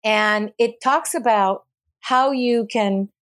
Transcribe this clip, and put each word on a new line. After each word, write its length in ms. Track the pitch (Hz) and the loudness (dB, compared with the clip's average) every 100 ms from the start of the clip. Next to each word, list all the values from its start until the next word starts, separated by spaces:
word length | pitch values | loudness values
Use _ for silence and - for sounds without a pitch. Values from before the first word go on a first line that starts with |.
And 480 | 220 214 214 208 208 - | 0 0 2 0 -4 -2
it 240 | 233 233 | -2 0
talks 320 | 254 294 330 | -2 0 -2
about 520 | 330 240 214 190 196 _ _ _ _ | -4 0 2 2 -2 _ _ _ _
how 320 | - 254 269 | -2 0 2
you 360 | 269 247 240 214 | 0 0 0 0
can 380 | 233 202 196 196 _ | -2 0 -2 -4 _